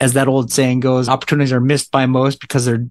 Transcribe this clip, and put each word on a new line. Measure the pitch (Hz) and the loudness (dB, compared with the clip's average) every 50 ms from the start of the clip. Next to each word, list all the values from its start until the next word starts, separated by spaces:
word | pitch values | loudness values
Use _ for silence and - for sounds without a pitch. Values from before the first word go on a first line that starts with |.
as | 139 123 123 | -2 0 2
that | 135 135 135 | 2 2 2
old | 135 135 123 120 - | 2 0 0 0 0
saying | 143 135 127 127 127 | 0 0 2 0 0
goes, | 127 131 127 127 127 120 | 0 0 0 0 0 0
"Opportunities | 131 131 - - 156 147 143 131 127 | -2 -2 -2 -2 0 0 0 2 0
are | 123 | 0
missed | 123 135 147 135 - - | 2 2 0 0 -2 -2
by | - 135 131 | -2 0 0
most | 127 131 127 131 139 135 - | 2 2 0 0 0 -2 -4
because | - - - 127 120 | -8 -4 -4 -2 0
they're | 123 117 117 120 120 | 0 -2 -2 -4 -6